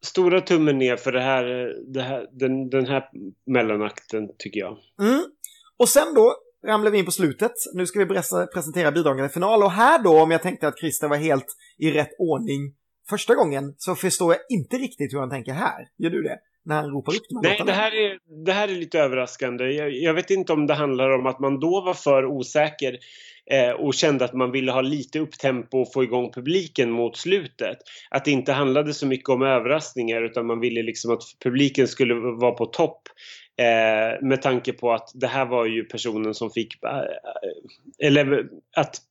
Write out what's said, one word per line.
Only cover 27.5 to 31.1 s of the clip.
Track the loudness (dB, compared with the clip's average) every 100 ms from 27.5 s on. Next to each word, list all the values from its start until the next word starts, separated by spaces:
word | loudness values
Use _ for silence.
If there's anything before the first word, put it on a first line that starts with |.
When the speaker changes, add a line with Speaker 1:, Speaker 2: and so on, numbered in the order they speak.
| _ -8 -8 -16 -20 -6
Speaker 1:
Att | -4
det | 0
inte | 0 0
handlade | 0 2 2 0
så | -2 -2
mycket | -2 0
om | 0
överraskningar, | 4 2 2 -2 -2 -6 -4 -2
utan | -2 -4 -4
man | -2
ville | -2 -2
liksom | -4 -6 -4